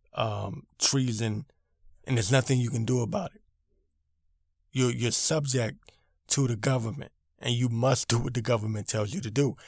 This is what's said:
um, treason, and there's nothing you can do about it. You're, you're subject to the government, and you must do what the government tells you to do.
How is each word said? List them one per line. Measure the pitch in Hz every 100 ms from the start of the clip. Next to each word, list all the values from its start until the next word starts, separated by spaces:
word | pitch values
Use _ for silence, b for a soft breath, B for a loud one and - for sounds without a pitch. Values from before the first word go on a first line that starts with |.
| _
um, | - 110 104 101 - - -
treason, | - 139 127 110 113 104 - _ _ _ - -
and | - 127
there's | 95
nothing | 135 127 127
you | 120
can | 117 113
do | 127
about | 113 147 -
it. | - _ _ _ _ _ _ _ _ _ _ _ _ _
You're, | 131 123
you're | 120 117
subject | - - 156 143 127 113 - - b b b -
to | - 131
the | 107
government, | 123 127 113 - - _ _ -
and | 123
you | 120 123
must | 113 127 131 -
do | 117
what | 135
the | 123
government | 113 117 110 107 101
tells | 110 104
you | 180
to | 110
do. | 113 139 B